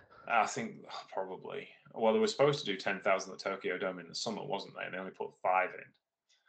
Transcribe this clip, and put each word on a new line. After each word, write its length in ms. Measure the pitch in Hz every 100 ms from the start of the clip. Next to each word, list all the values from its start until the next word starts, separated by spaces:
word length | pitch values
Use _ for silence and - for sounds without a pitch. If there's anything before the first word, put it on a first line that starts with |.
| - - -
I 180 | 117 107
think, 380 | - 110 92 92
oh, 140 | - -
probably. 580 | - 95 92 90 92 - - -
Well, 200 | - 113
they 60 | 110
were 80 | 110
supposed 320 | - 143 143
to 60 | 101
do 120 | 95
ten 220 | - 98
thousand 320 | 101 95 95
at 60 | 95
Tokyo 380 | 98 95 98 90
Dome 220 | 95 90
in 80 | -
the 60 | -
summer, 280 | - 101
wasn't 320 | 98 98 - 101
they? 80 | 92
And 80 |
they 40 | 90
only 120 | 95
put 240 | - - -
five 320 | 95 92 92
in 200 | - - _ _ _ _ _